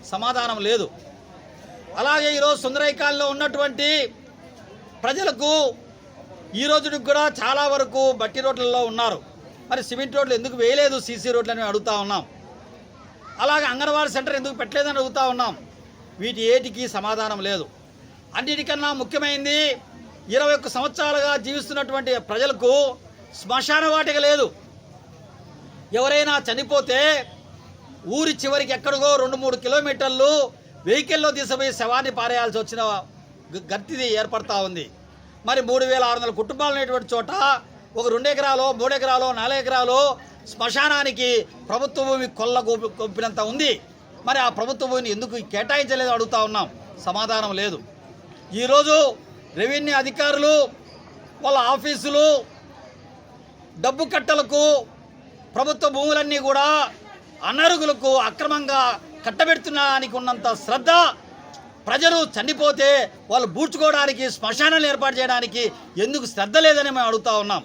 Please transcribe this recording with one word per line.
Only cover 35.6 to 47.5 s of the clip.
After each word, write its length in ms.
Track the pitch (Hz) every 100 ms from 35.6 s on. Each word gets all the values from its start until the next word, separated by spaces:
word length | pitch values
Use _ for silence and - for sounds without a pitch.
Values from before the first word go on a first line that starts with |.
| 233
మూడు 160 | 254 262
వేల 120 | 254 247
ఆరు 80 | 240
వందల 140 | 233 214
కుటుంబాలు 340 | 214 262 294 277
ఉన్నటువంటి 320 | 262 254 220
చోట 160 | 233 202 - 277 254 - - - -
ఒక 80 | 240
రెండు 140 | 233 269
ఎకరాలో, 340 | 285 277 269 269 233
మూడు 140 | 247 277
ఎకరాలో, 300 | 262 254 262 240
నాలుగు 180 | 226 269
ఎకరాలో 360 | 254 254 247 254 285 254 - - -
శ్మశానానికి 800 | - 226 254 294 294 277 226 247 240 - - -
ప్రభుత్వ 360 | 226 277 277 269
భూమి 180 | 269 254 -
కొల్ల 200 | 226 247 226
గోపి-, 240 | 226 220 -
గొప్పినంత 400 | 220 190 226 208 214
ఉంది. 220 | 262 294 214 - - - - -
మరి 120 | 269 247
ఆ 20 | 208
ప్రభుత్వ 300 | 226 269 262
భూమిని 220 | 254 233 208
ఎందుకు 200 | 240 233 -
కేటాయించలేదు 600 | 202 220 285 269 262 254 233
అడుగుతా 220 | 226 233 214
ఉన్నాం, 200 | 214 139 - - - -
సమాధానం 460 | 190 220 220 214